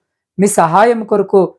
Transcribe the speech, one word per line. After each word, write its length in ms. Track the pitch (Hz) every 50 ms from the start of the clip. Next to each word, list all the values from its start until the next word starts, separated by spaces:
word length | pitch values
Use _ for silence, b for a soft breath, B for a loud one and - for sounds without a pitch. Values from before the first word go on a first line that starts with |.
| _ _ _ _ _ _ _ -
మీ 80 | 196 202 - -
సహాయం 420 | 170 156 165 196 220 240 233 226 214
కొరకు 360 | - 214 202 190 - 214 196 175 - -